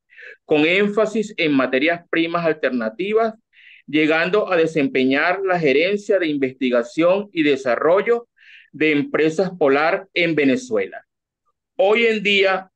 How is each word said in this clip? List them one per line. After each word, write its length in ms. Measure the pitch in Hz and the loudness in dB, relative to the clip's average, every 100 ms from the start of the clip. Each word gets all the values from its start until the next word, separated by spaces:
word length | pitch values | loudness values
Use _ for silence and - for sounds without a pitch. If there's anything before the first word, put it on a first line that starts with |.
| _ - - - | _ -20 -20 -16
con 220 | - 151 156 | -2 0 2
énfasis 680 | 185 208 208 208 226 208 - | 2 0 0 0 -2 -4 -2
en 160 | 160 | 0
materias 500 | 139 127 131 156 170 - | 0 0 0 0 -2 -4
primas 360 | 170 165 170 165 | -4 -2 -2 -2
alternativas, 880 | 156 135 123 110 - 190 214 226 220 _ _ - - - | -2 -2 -2 -4 -6 -2 0 -2 -4 _ _ -20 -20 -4
llegando 680 | 147 156 156 175 208 202 | 0 2 0 0 0 0
a 60 | 180 | 0
desempeñar 800 | 160 160 139 135 131 139 165 190 196 | 0 0 -2 0 0 2 0 0 -2
la 120 | 180 | 0
gerencia 600 | 156 143 175 208 202 196 | 2 2 2 -2 0 0
de 80 | 165 | 0
investigación 1040 | 147 135 127 131 120 117 - 170 196 202 | -2 -4 -4 -2 0 -2 0 2 2 -2
y 120 | 170 | -2
desarrollo 840 | 147 131 131 117 147 190 214 233 - _ - - _ | 0 0 0 0 2 2 2 -2 -4 _ -20 -20 _
de 180 | 139 156 | -2 0
Empresas 600 | 147 143 151 156 156 190 - | 0 0 0 0 0 -4 0
Polar 500 | 147 139 160 190 - | 2 2 2 -2 -4
en 220 | 175 170 151 | -4 -2 0
Venezuela. 720 | 139 123 - 107 95 - - _ _ _ _ _ _ - | 2 0 -2 -4 -4 -10 -20 _ _ _ _ _ _ 0
Hoy 300 | 190 220 233 | 2 2 2
en 160 | 220 | 0
día 480 | 202 202 190 185 - | 0 2 2 0 -6